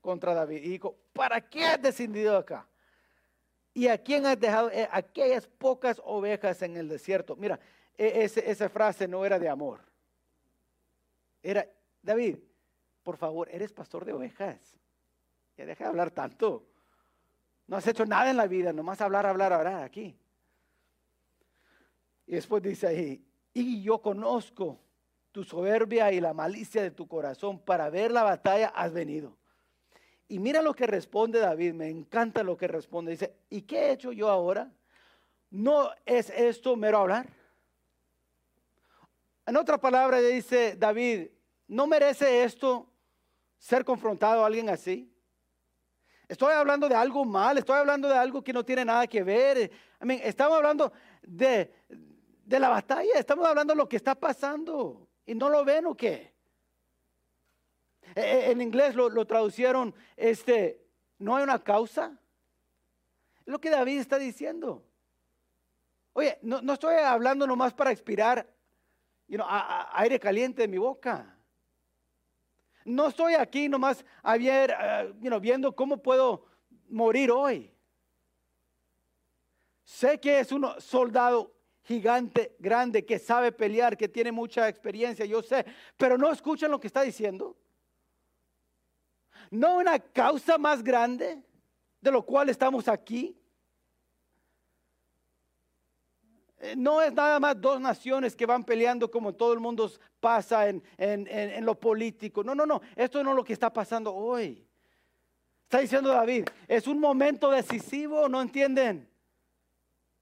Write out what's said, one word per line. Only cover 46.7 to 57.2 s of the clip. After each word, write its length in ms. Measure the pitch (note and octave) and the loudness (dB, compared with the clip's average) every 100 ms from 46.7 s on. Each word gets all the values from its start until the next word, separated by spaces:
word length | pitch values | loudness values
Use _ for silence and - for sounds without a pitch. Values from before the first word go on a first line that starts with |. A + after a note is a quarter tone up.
| C#4+ C#4+ | 2 2
de 40 | |
algo 300 | A#3 C4 C4+ | 4 2 0
mal, 320 | B3+ G3 A3 C#4+ | 0 2 2 2
estoy 200 | G#3+ C#4 | 2 2
hablando 300 | C#4+ C#4+ C#4 | 2 2 2
de 120 | C4+ | 2
algo 260 | B3+ C4+ | 2 -2
que 80 | - | -4
no 120 | B3 | -4
tiene 200 | A#3+ B3+ | -2 -2
nada 220 | A#3+ A#3 A#3+ | 2 0 0
que 160 | A3 | 0
ver. 480 | F#3 G#3+ C4+ C4 G#3 - _ _ | 2 4 4 2 -2 -6 _ _
I 20 | |
mean, 160 | A#3+ B3+ | -4 -4
estamos 340 | G#3+ G3+ C#4+ D#4+ | -2 0 2 4
hablando 360 | D4 D4+ C#4 - - _ | 2 2 -2 -4 -20 _
de, 500 | - F3 C4 A#3 E3+ _ _ - - _ _ _ | -20 0 2 2 -2 _ _ -20 -20 _ _ _
de 160 | G#3 C4 | -2 2
la 80 | C4 | 2
batalla, 460 | A3 - C4+ G#4 | 2 0 -2 2
estamos 300 | D#4 - D4 | 2 2 2
hablando 300 | E4 D4 D4+ | 2 2 2
de 40 | D#4 | 0
lo 100 | C#4+ | 0
que 80 | G#3+ | -2
está 180 | - | -2
pasando. 920 | C4+ E4 - C#4 D4+ E4 D4+ F3+ G#2+ - _ | -2 -4 -4 -6 -6 -6 -6 -6 -10 -20 _
¿Y 100 | - | -10
no 140 | A3+ C#4 | -2 2
lo 160 | D4 | 4
ven 220 | C#4 D#4 E4 | 4 2 0
o 100 | B3+ | -2
qué?" 360 | A3+ C#3 - _ _ _ _ _ _ _ _ _ | -4 -4 -10 _ _ _ _ _ _ _ _ _